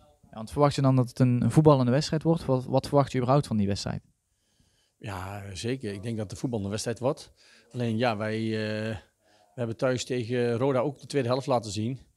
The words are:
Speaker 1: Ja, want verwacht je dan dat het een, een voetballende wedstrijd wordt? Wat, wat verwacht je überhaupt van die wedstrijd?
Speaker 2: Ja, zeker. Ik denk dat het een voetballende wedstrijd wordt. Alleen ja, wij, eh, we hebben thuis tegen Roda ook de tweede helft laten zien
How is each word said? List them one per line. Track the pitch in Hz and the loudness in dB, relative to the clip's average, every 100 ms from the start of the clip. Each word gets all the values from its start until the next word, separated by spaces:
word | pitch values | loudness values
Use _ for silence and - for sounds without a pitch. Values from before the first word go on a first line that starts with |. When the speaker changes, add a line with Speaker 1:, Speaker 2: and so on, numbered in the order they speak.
| _ _ | _ _
Speaker 1:
Ja, | _ | _
want | 110 110 | -16 -8
verwacht | - 143 | 2 2
je | 139 | 4
dan | 135 131 | 4 4
dat | 120 | 2
het | - | 2
een, | 127 123 | 2 4
een | 117 | 4
voetballende | 120 156 139 123 | 6 8 8 6
wedstrijd | 127 156 156 | 2 0 -2
wordt? | 156 165 | 0 0
Wat, | - 131 | 2 -2
wat | 131 131 - | 0 0 2
verwacht | 143 135 | 2 2
je | 131 | 0
überhaupt | 120 143 139 | 2 2 2
van | 110 | 0
die | 98 | 0
wedstrijd? | 98 - 101 - _ _ _ _ _ _ _ _ _ | -2 -4 -8 -12 _ _ _ _ _ _ _ _ _
Speaker 2:
Ja, | - 98 95 101 98 | -12 -10 -10 -12 -12
zeker. | 92 110 131 110 | -8 -6 -6 -6
Ik | 101 | -8
denk | 113 | -6
dat | 110 | -6
het | 104 | -6
een | - | -6
voetballende | 143 117 98 | -4 -4 -4
wedstrijd | 95 - 113 | -4 -6 -4
wordt. | 123 156 - _ _ - _ | -2 -4 -8 _ _ -20 _
Alleen | 123 120 110 | -6 -2 0
ja, | 123 104 | 0 0
wij, | 107 110 | -2 -4
eh, | 110 110 107 107 110 107 - _ _ _ _ | -2 -2 -4 -4 -6 -8 -12 _ _ _ _
we | - | -8
hebben | 117 110 | -8 -2
thuis | 131 127 | -2 -2
tegen | - 123 113 123 120 117 | -4 -6 -2 -2 0 0
Roda | 135 127 | 0 0
ook | 127 135 | 0 -4
de | - | -6
tweede | 143 120 | -2 0
helft | 127 139 | 0 0
laten | 123 110 | 0 0
zien | 98 107 135 - | -4 -4 -6 -12